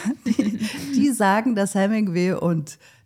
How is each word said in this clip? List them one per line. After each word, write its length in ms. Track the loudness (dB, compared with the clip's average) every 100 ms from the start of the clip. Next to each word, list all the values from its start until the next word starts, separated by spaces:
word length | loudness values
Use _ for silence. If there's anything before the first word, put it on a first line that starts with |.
| -4
<laughs> 160 | -4 -2
die, 340 | -2 -2 -4 -6 -8 -2 2
die 140 | 2
sagen, 440 | 2 2 2 2 0
dass 200 | 0 0
Hemingway 580 | 2 2 0 0 0
und 440 | 0 0 -2 -4 -12 -20 _